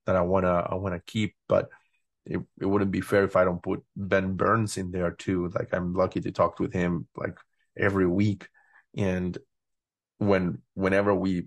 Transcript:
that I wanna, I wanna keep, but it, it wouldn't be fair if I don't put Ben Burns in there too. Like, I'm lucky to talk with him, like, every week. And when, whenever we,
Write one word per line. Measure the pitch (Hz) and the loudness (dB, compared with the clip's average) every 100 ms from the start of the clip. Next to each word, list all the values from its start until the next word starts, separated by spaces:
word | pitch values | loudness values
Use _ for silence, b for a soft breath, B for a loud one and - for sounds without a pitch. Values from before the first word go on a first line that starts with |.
| - | 0
that | 92 | 2
I | |
wanna, | 90 95 92 87 - | 2 2 2 2 0
I | 95 | -4
wanna | 98 87 - | -4 -6 -6
keep, | 110 104 - - | -4 -4 -6 0
but | - - b b b _ _ - | 0 0 b b b _ _ -8
it, | 90 87 - | -8 -8 -6
it | 95 | 0
wouldn't | 101 98 | 0 0
be | 95 | -2
fair | - 101 | 0 2
if | 98 92 | 2 2
I | 92 | 2
don't | 87 | 0
put | 95 85 - - | -4 -6 -8 -10
Ben | 98 98 95 90 | -2 0 0 0
Burns | 95 113 107 - | 2 2 0 -4
in | 90 | -6
there | 90 87 | -2 -4
too. | 82 - 90 87 | -4 -2 -2 -2
Like, | 85 - | -4 -4
I'm | 90 90 | -4 -2
lucky | 92 92 92 | 0 0 -2
to | - | -4
talk | - 85 - | 0 0 0
with | 87 | -4
him, | 92 87 85 - - | 0 0 -2 -6 -8
like, | - - _ _ _ - | -8 -10 _ _ _ -2
every | 101 98 92 | 0 2 2
week. | 90 104 101 - b b b _ - | 2 0 -2 -8 b b b _ -4
And | 98 92 90 87 - _ _ _ _ _ _ - | -2 -2 -4 -6 -14 _ _ _ _ _ _ -2
when, | 104 95 90 - - | 2 2 2 -4 -10
whenever | - 95 98 101 | -2 2 4 4
we, | 95 95 90 | 2 2 -2